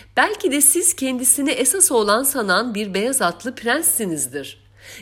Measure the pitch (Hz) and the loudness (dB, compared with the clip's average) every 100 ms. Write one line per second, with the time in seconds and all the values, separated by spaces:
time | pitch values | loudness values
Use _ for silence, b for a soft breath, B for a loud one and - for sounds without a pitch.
0 | B - 320 427 370 277 277 339 370 - | B 0 0 2 0 2 2 4 0 0
1 | 262 254 262 - 285 - 269 381 - 254 | -2 -2 0 0 0 0 0 2 2 4
2 | 208 214 269 269 208 185 247 202 208 185 | 4 2 0 -2 2 2 0 -4 -4 -2
3 | 220 269 180 170 - - 226 269 330 - | -2 0 0 -2 -8 -6 -2 0 0 -2
4 | 202 156 123 139 131 - _ B B B | -2 -4 -6 -8 -12 -16 _ B B B